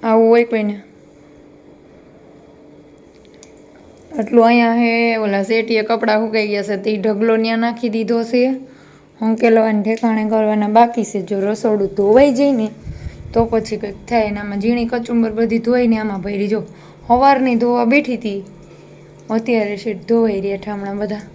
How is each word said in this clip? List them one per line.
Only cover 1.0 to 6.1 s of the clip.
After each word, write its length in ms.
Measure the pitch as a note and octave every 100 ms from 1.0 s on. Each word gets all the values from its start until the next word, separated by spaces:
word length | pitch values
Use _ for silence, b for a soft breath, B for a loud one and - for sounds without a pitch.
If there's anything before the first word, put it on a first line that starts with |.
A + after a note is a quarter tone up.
| - - - - - - - - - - - - - - - - - D3 - - - _ - - - - - - - - -
આટલું 340 | D4+ G#3 A#3+ A3+
અહીંયા 300 | A#3+ A#3 A#3
હે 100 | A#3 A#3 A#3 A3+
ઓલા 260 | G#3+ G3
શેઠીએ 380 | G3 A3+ A3+ A3+
કપડાં 360 | G#3+ A3+ A3